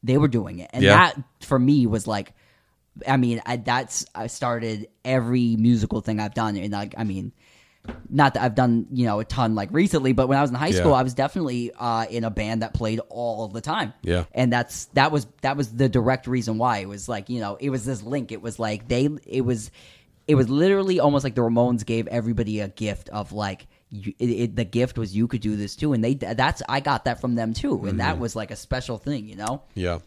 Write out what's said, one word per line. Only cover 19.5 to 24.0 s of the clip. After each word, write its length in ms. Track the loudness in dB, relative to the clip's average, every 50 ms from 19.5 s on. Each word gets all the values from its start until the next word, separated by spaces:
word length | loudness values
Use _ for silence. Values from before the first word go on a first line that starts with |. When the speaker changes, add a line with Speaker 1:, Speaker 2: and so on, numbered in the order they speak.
| 0 -2 -4 -10 -18 -20 -20 -20 -20 _ _ _ _ _ _ 4
Speaker 1:
it 80 | 4
was 140 | 6 6 4
literally 500 | 4 4 4 4 4 4 2 2 2 4
almost 240 | 4 4 4 4 0
like 120 | 0 0
the 60 | 2 2
Ramones 420 | 2 4 4 4 4 2 0 -2
gave 220 | -2 -2 -2 -2 -2
everybody 520 | -4 -4 -2 -2 0 0 -2 -2 -2 -4
a 80 | -4 -6
gift 400 | -6 -6 -4 -4 -4 -6 -10 -10
of, 240 | -8 -8 -8 -6
like, 360 | -6 -4 -4 -4 -6 -8 -14 -20 _ _ _ _
you, 240 | -14 -10